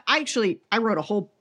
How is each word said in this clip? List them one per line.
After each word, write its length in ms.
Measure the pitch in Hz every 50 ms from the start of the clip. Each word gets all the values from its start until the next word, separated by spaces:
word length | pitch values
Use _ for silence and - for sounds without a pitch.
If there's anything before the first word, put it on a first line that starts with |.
| -
I 120 | - 269 311
actually, 400 | 302 - - 247 220 190 170 - _ _
I 80 | 202 226
wrote 180 | 226 220 202
a 60 | 160
whole 300 | 147 - 208 202 175 - _ _